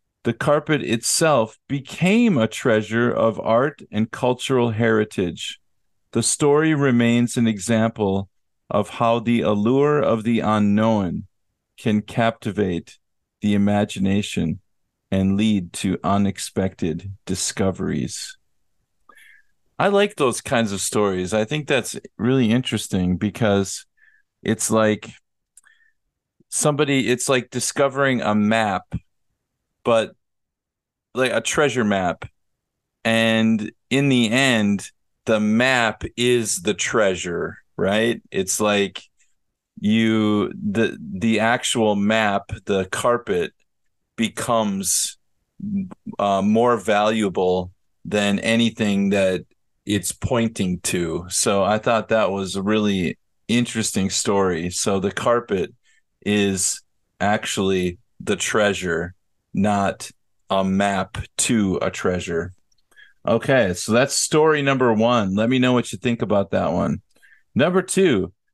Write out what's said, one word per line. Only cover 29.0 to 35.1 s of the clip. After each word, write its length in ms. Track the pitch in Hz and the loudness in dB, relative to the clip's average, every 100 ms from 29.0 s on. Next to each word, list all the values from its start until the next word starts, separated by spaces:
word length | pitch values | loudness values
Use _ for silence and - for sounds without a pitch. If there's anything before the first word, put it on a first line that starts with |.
| _ _ _ _ _ _ _ _ | _ _ _ _ _ _ _ _
but 320 | - 113 107 - _ _ _ _ _ _ _ _ _ | 0 2 0 -8 _ _ _ _ _ _ _ _ _
like 200 | 117 127 | -2 0
a 80 | 113 | 0
treasure 420 | - - 147 123 | -2 0 2 2
map. 400 | 107 98 90 - - _ _ _ _ _ _ _ | 2 2 0 -4 -10 _ _ _ _ _ _ _
And 640 | 117 113 113 113 110 113 104 - - | -2 2 2 2 2 0 -2 -12 -4
in 180 | 131 143 | 0 2
the 240 | 127 113 | 2 2
end, 580 | 123 135 117 101 98 - _ _ | 2 2 2 2 0 -4 _ _